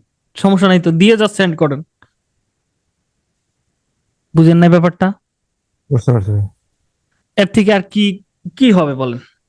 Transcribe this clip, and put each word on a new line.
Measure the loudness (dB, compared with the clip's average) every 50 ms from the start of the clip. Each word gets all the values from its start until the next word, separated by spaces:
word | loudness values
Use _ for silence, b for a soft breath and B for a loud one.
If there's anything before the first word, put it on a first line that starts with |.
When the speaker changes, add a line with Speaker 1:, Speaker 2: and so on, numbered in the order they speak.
| -12 _ _ _ _ _ -10
Speaker 1:
সমস্যা | -4 -2 0 0 2 2 2
নাই | 2 2
তো, | 0 0
দিয়ে | 0 2 4 4 2
just | 2 0 -2 -2
সেন্ড | -2 -4 -4 -2
করেন। | -2 -4 -4 -4 -6 -12 _ _ _ _ _ _ _ _ _ _ _ _ _ _ _ _ _ _ _ _ _ _ _ _ _ _ _ _ _ _ _ _ _ _ _ _ _ _ _ _ _ _ _ _ _ _ _ _ _ 0
বুঝেন | 2 2 4 4
নাই | 4 4 4
ব্যাপারটা? | 4 2 0 0 -2 -4 -4 -6 -6 _ _ _ _ _ _ _ _ _ _ _ _ _ _ -6
Speaker 2:
বুঝতে | -6 -4 -2 0 -2
পারছি। | -2 -2 -4 -4 -4 -4 -6 _ _ _ _ _ _ _ _ _ _ _ _ _ _ _ _ -4
Speaker 1:
এর | -2 -2
থেকে | -2 0 -2 0 0 0
আর | -2 -2
কি, | -4 -4 -2 -2 -2 -4 -6 _ _ _ _ -20 -14 -6
কি | 0 2 2 2
হবে | 2 2 -2 -4
বলেন? | -6 -6 -6 -8 -10 -14 _ _ _ _